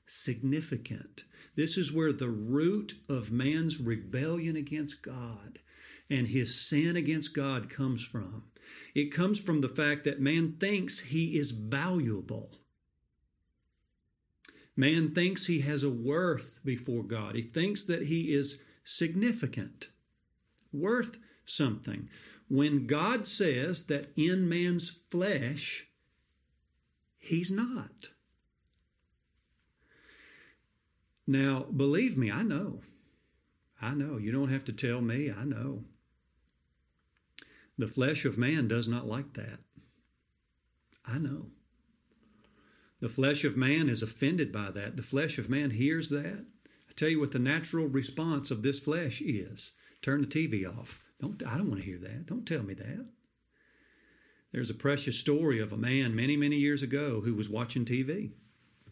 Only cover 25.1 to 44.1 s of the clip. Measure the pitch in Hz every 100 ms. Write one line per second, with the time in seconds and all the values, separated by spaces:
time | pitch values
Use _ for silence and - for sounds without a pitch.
25.1 | 175 196 151 117 160 - - - _ _
26.1 | _ _ _ _ _ _ _ _ _ _
27.1 | _ - 170 180 196 247 254 110 - -
28.1 | _ _ _ _ _ _ _ _ _ _
29.1 | _ _ _ _ _ _ _ _ _ -
30.1 | - - - - _ _ _ _ _ _
31.1 | _ - 135 135 131 - 151 139 160 254
32.1 | 143 110 120 220 143 92 - - - _
33.1 | _ _ _ _ _ _ _ 110 143 143
34.1 | 120 107 135 139 135 131 107 123 123 117
35.1 | 127 147 98 139 113 131 123 - _ _
36.1 | _ _ _ _ _ _ _ _ _ _
37.1 | _ _ - - - - - 110 - 131
38.1 | 156 131 101 123 156 113 117 113 120 123
39.1 | 120 143 - 107 - - - - _ _
40.1 | _ _ _ _ _ _ _ _ - -
41.1 | 131 143 147 - - _ _ _ _ _
42.1 | _ _ _ _ _ _ _ _ _ 113
43.1 | 131 135 147 147 131 131 156 147 113 110